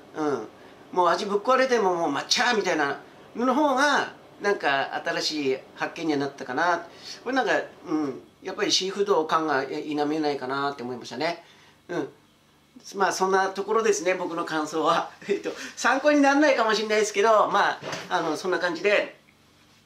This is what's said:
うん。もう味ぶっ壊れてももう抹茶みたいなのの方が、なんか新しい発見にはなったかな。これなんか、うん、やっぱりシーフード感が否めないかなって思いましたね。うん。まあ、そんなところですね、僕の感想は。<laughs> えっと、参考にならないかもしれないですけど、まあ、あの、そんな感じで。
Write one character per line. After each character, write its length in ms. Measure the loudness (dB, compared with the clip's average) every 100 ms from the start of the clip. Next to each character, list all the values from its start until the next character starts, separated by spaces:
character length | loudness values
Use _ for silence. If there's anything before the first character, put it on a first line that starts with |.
| -14 -4
う 80 |
ん。 240 | -2 -2 -6 -16 -20 -20 -4
も 120 | 2
う 40 | 4
味 180 | 2 0
ぶ 100 | -2
っ 20 |
壊 180 | 2 2
れ 100 | 4
て 120 | 4
も 160 | 2
も 140 | 2 0
う 40 |
抹 120 | -2 -2
茶 280 | 0 2
み 80 | 2
た 100 | 0
い 40 | 0
な 240 | 0 -4 -10 -20 -16 -2
の 100 | 0
の 80 |
方 200 | 2 2
が、 380 | 2 2 2 -2 -10 -20 -4
な 100 | -2
ん 60 | 0
か 360 | 0 0 -2 -4
新 160 | -4 -4
し 320 | -4 -2 -2
い 60 | -2 -6
発 200 | -8 -8 -4
見 80 | -2
に 40 |
は 40 | 0
な 60 | -2
っ 80 |
た 100 | -8
か 100 | -8
な。 320 | 0 0 0 -4 -18 -18 -12
こ 80 | -4
れ 60 | 0
な 80 |
ん 20 | 2
か、 60 | 0 -2 -14 -4
う 80 |
ん、 260 | -2 -2 -6 -14 _
や 100 | -10
っ 40 | -2
ぱ 80 |
り 80 | 0
シ 140 | 0 -2
ー 40 |
フ 120 | -4
ー 20 |
ド 200 | 2 2 2
感 200 | 0 2
が 180 | -2
否 300 | -2 -6 -6 -2 0
め 120 | 0
な 120 | -2
い 60 | -2
か 100 | -4
な 240 | -4 -4
っ 60 | -4
て 60 |
思 100 | -8
い 20 | -10
ま 80 |
し 60 | -10
た 60 | -4
ね。 280 | -4 -4 -12 -20 -20 _ -10
う 80 | -6
ん。 120 | -6 -10 _ _ _ _ _ -20 -14 -2
ま 120 | -2
あ、 40 |
そ 140 | 0 0
ん 60 |
な 160 | 2 0
と 140 | -4
こ 100 | -2
ろ 80 | 0
で 100 | 2
す 120 | 2
ね、 100 | 0
僕 200 | -2 -2
の 100 | -6
感 220 | -4 -4 -2
想 160 | -2
は。 280 | 2 2 0 -10
<laughs> 80 | -6
え 60 |
っ 60 | -4
と、 100 | -4 -10 -14 -2
参 240 | 0 2
考 120 | 4
に 80 | 6
な 100 | 6
ら 60 | 6
な 140 | 4
い 60 | 4
か 80 |
も 100 | 2
し 80 | 0
れ 60 | 2
な 80 | 0
い 40 |
で 40 |
す 80 | 0
け 100 | 2
ど、 260 | 4 6 4
ま 240 | 2 2
あ、 80 | -2 -8 -10 -4
あ 120 | -2
の、 160 | -2 -4
そ 120 | -2
ん 20 |
な 80 | -2
感 160 | -2
じ 80 | -2
で。 360 | 2 2 0 -10 _ _ _ _ _ _